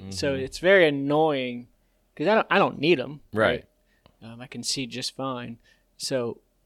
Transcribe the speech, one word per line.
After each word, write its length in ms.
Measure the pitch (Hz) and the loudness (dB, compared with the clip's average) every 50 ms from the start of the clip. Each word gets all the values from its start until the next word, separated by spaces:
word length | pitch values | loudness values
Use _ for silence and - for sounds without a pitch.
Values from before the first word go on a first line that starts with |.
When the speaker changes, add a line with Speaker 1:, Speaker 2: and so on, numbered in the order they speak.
| 95 98 | -12 -12
Speaker 1:
So 240 | 98 - 147 139 139 | -8 -4 -4 -2 -2
Speaker 2:
Mm-hmm. 100 | 131 131 | -4 -6
Speaker 1:
it's 140 | 131 - | -8 -8
very 300 | - 165 185 202 190 170 | -2 4 6 8 8 8
annoying 800 | 151 143 139 139 143 147 156 160 160 143 131 127 123 120 120 123 _ _ _ _ _ _ _ _ _ _ | 6 4 0 0 0 2 2 2 2 0 -2 -4 -6 -8 -10 -14 _ _ _ _ _ _ _ _ _ _
'cause 120 | - 151 | -4 0
I 60 | 190 220 | 2 2
don't, 140 | 214 - - | 2 2 2
I 80 | 165 | 4
don't 220 | 202 165 127 - - | 4 4 2 0 -2
need 200 | 135 165 170 127 | 2 2 2 2
'em, 220 | 120 131 151 143 _ - - | 0 -8 -12 -16 _ -6 0
Speaker 2:
Right. 320 | 107 110 90 80 - - _ _ _ _ _ _ _ _ _ _ _ | 2 2 2 2 0 -6 _ _ _ _ _ _ _ _ _ _ _
Speaker 1:
right? 100 | 104 113 | -20 -20
Um, 100 | 117 117 | -18 -18
I 60 | 127 | -18
can 160 | - - 120 120 | -14 -14 -10 -8
see 240 | - - 139 131 | -6 -6 -6 -6
just 280 | 117 117 123 123 - - | -8 -8 -8 -8 -8 -8
fine. 440 | - 131 135 127 120 120 120 117 - _ _ _ _ _ _ _ | -8 -8 -6 -6 -8 -10 -12 -14 -18 _ _ _ _ _ _ _
So 420 | - - - 135 127 120 117 - - _ _ _ _ _ | -10 -6 -4 -2 -2 -2 -4 -6 -10 _ _ _ _ _